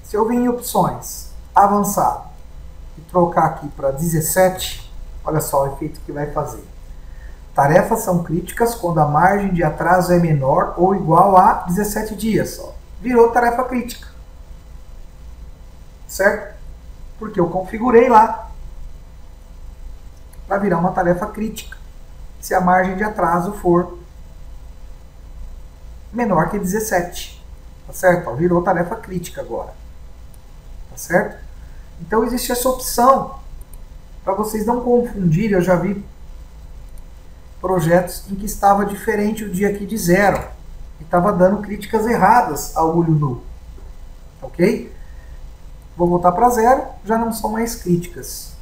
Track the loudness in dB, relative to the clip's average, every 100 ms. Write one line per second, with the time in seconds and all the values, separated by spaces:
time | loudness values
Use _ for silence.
0 | -2 0 2 2 2 -2 0 2 2 -2
1 | -10 -12 -12 -14 0 4 6 4 2 0
2 | 0 -2 -10 -18 -16 -16 -16 -16 -16 -18
3 | -2 2 4 4 2 0 -10 -4 -2 -2
4 | 0 0 0 4 4 2 -8 -8 -12 -12
5 | -12 -8 -2 -2 0 0 0 -4 -8 -8
6 | -10 -8 -4 -4 -6 -8 -16 -18 -16 -16
7 | -14 -14 -14 -16 -6 0 6 6 4 0
8 | 0 0 0 -4 -4 0 0 0 -2 2
9 | 2 4 4 4 0 0 0 0 4 4
10 | 6 4 4 2 4 2 0 2 2 4
11 | 4 6 8 8 6 4 -2 -2 -2 -2
12 | -4 -4 0 0 0 -6 -14 -16 -16 -8
13 | 2 6 6 6 2 0 -2 -4 -4 -10
14 | -14 -18 -18 -18 -18 -18 -18 -18 -16 -16
15 | -16 -16 -16 -16 -16 -16 -20 -18 -20 -18
16 | -14 2 2 2 -6 -14 -16 -16 -16 -16
17 | -16 -12 -6 0 2 0 -4 -2 6 6
18 | 8 8 6 2 -10 -14 -14 -14 -14 -14
19 | -16 -18 -18 -20 -18 -16 -16 -14 -14 -14
20 | -16 -18 -18 -18 -4 0 2 2 2 2
21 | 0 0 -2 -6 -6 -6 -14 -16 -16 -16
22 | -16 -16 -16 -14 0 2 4 4 4 0
23 | -2 0 0 2 -2 0 4 4 2 -10
24 | -16 -18 -18 -16 -14 -14 -16 -16 -16 -16
25 | -18 -18 -18 -14 -14 -14 -16 -16 -18 -18
26 | -10 -4 0 2 2 0 -2 -2 0 0
27 | -2 -8 -12 -14 -18 -18 -18 -18 -14 0
28 | 4 4 0 -2 2 2 2 0 -2 -6
29 | -6 -8 -8 -10 -8 -8 -10 -14 -18 -18
30 | -18 -16 -18 -18 -18 -18 -16 -16 -14 -14
31 | 0 0 0 -10 -16 -16 -16 -16 -16 -16
32 | -2 0 0 -2 -2 0 0 -2 -4 4
33 | 6 6 0 -10 -14 -16 -16 -16 -16 -18
34 | -18 -8 -4 -2 -2 -2 0 0 4 2
35 | 2 0 2 2 4 2 4 2 2 -4
36 | -10 -16 -16 -16 -16 -18 -16 -16 -16 -16
37 | -16 -18 -18 -20 -18 -8 -2 0 4 4
38 | 4 -8 -8 -6 -6 2 4 4 2 -2
39 | -2 0 0 -2 -4 0 0 0 -4 -2
40 | 4 6 6 2 -6 -14 -16 -14 -14 -16
41 | 0 2 4 6 4 4 -4 -8 -2 0
42 | 2 4 6 6 4 -4 -4 0 2 4
43 | 4 2 2 -4 -10 -16 -16 -16 -16 -16
44 | -16 -16 -18 -16 -12 2 2 2 -6 -14
45 | -14 -16 -14 -14 -14 -16 -18 -18 -18 0
46 | 2 4 4 6 4 6 4 4 0 -12
47 | -2 0 0 -2 -4 -2 -4 -4 0 0
48 | 0 -12 -12 -12 -14 -16